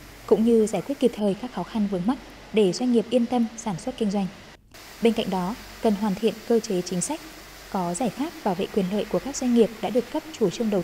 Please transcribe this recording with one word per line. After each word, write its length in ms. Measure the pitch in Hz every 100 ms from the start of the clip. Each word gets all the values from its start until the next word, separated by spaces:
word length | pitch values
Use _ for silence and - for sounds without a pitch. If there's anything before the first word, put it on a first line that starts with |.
| - - -
cũng 160 | 208
như 240 | 226 226 214
giải 140 | 190
quyết 180 | - 277
kịp 120 | 247 -
thời 180 | 208
các 180 | 190 247
khó 100 | -
khăn 240 | 175 226 202
vướng 140 | 190 180
mắc 120 | 294 - - -
để 180 | 214 202
doanh 220 | 170 254
nghiệp 120 | 233 208
yên 160 | 247 233
tâm 200 | 247 226 -
sản 220 | - 170
xuất 180 | - -
kinh 140 | 214
doanh. 160 | 202 185 - - - _ - - -
Bên 120 | 233
cạnh 160 | 220 -
đó, 260 | 190 180 247 - -
cần 100 | 233 202
hoàn 140 | 214 185
thiện 180 | 220 196 -
cơ 120 | 233
chế 220 | - 185
chính 200 | 180 180
sách, 180 | 175 311 - - - - -
có 220 | 202 175
giải 160 | 180 247
pháp 200 | - 302 330
bảo 120 | 220 175
vệ 120 | 190 -
quyền 100 | 180
lợi 140 | 208 -
của 80 | 180
các 160 | 247 277
doanh 180 | 254
nghiệp 160 | 233 214 -
đã 80 | 185
được 220 | 240 -
cấp 100 | 311 311 320
chủ 100 | 202
trương 200 | - 226
đầu 120 | 208